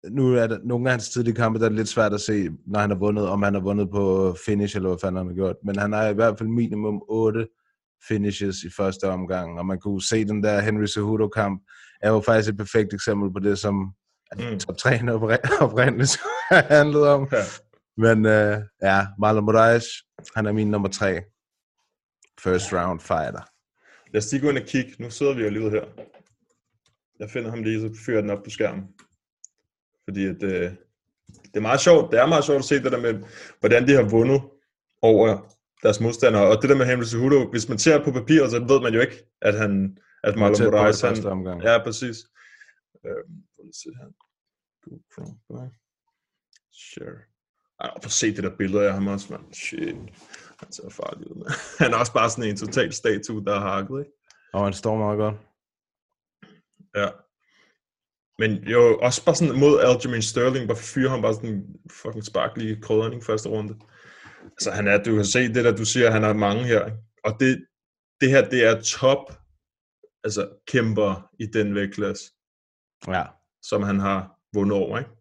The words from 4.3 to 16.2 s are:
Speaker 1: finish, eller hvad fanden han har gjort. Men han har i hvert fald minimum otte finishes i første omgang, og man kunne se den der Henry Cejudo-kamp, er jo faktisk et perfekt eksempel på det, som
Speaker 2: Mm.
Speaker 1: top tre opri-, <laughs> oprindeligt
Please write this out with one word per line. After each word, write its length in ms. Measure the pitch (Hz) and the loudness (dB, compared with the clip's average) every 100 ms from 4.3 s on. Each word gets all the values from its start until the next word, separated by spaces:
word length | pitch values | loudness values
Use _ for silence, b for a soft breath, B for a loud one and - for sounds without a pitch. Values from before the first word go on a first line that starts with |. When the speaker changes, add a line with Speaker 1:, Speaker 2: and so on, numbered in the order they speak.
| 87 - | -2 -4
Speaker 1:
finish, 300 | 104 101 104 | -2 -2 -2
eller 120 | 92 | -4
hvad 100 | 90 | -4
fanden 180 | 98 92 | -4 -6
han 100 | 90 | -6
har 80 | |
gjort. 220 | 90 95 - | -4 -4 -4
Men 120 | 98 98 | -6 -4
han 140 | 104 | -2
har 160 | 107 110 | -2 -2
i 60 | |
hvert 240 | 104 113 104 | 2 0 0
fald 100 | 113 | -4
minimum 540 | 117 117 104 107 104 - | -2 -2 -4 -4 -6 -6
otte 400 | 110 110 110 113 _ _ _ _ _ - | -2 0 -2 -8 _ _ _ _ _ -6
finishes 540 | 107 101 98 101 95 | -2 -2 -2 -6 -6
i 80 | 87 | -12
første 380 | - 98 95 98 | -4 -4 -2 -4
omgang, 500 | 92 90 92 85 85 | -4 -4 -6 -6 -8
og 80 | 92 | -6
man 140 | 95 | -6
kunne 220 | 101 98 | -6 -6
se 220 | - 110 | -2 -2
den 180 | 104 107 | 0 -2
der 180 | 104 104 | 0 0
Henry 260 | 104 107 104 | 0 -2 -2
Cejudo-kamp, 760 | 107 104 110 104 110 101 95 _ b b b | -2 -2 -2 -2 -2 -2 -4 _ b b b
er 80 | 104 | 0
jo 100 | 110 | 2
faktisk 280 | 107 113 107 | 4 2 2
et 80 | 104 | -4
perfekt 380 | 101 113 101 | -2 0 0
eksempel 380 | 101 - 101 101 | -4 -4 -2 -2
på 60 | 92 | -2
det, 200 | 98 98 | -2 0
som 360 | 104 98 95 98 _ _ _ 101 | 0 -2 -4 -10 _ _ _ -12
Speaker 2:
Mm. 200 | 120 104 | -8 -8
Speaker 1:
top 180 | - 90 | -8 -2
tre 180 | 127 | 0
opri-, 640 | 120 120 113 110 117 - 403 | 0 0 -2 0 0 0 2
<laughs> 80 | 131 | 2
oprindeligt 520 | 104 127 117 131 - | 4 2 2 -2 -2